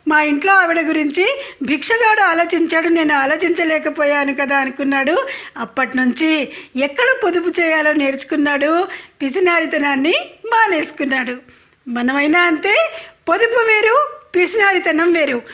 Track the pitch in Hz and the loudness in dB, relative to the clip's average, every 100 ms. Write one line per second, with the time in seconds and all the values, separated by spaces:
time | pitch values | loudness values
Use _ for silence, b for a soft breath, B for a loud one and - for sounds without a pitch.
0 | - 302 302 285 381 392 349 339 311 311 | 0 2 2 0 2 4 4 2 0 -2
1 | 294 339 403 554 539 B 233 294 - 453 | -2 0 0 -2 -8 B -4 -2 0 2
2 | 453 427 381 330 339 339 330 330 339 339 | 2 4 2 2 0 0 0 0 2 2
3 | 311 294 269 311 339 339 330 311 311 302 | 2 2 0 0 0 0 0 0 -2 -2
4 | 285 294 277 277 277 277 269 262 277 277 | 0 0 -2 -4 -2 -2 -2 -4 -2 -2
5 | 262 359 539 B B 285 226 - 262 254 | 0 0 -2 B B -12 -10 -6 -4 -2
6 | 254 - 320 311 269 B B 254 285 285 | -2 0 0 0 -4 B B -4 -4 0
7 | 494 523 349 349 349 349 330 311 302 302 | 0 2 0 0 -2 0 0 2 2 2
8 | 269 269 - 302 294 285 294 330 381 B | 0 -2 -4 -2 0 0 0 0 -2 B
9 | B - 277 277 370 339 320 311 285 269 | B -8 -4 0 2 2 0 -2 -2 0
10 | 285 539 719 - 440 453 440 330 320 - | 0 0 -4 -12 -2 0 2 0 -4 -6
11 | 285 269 247 247 - b b b - 233 | -4 -4 -4 -10 -14 b b b -8 -4
12 | 247 277 294 339 349 311 392 440 659 B | -2 0 2 4 4 2 0 0 0 B
13 | B B - 359 453 466 453 427 440 494 | B B -2 2 2 2 2 2 4 2
14 | 587 - - 359 349 440 403 370 349 311 | 0 -6 -4 0 0 2 2 2 0 0
15 | 339 339 285 247 - | 2 2 0 -2 -8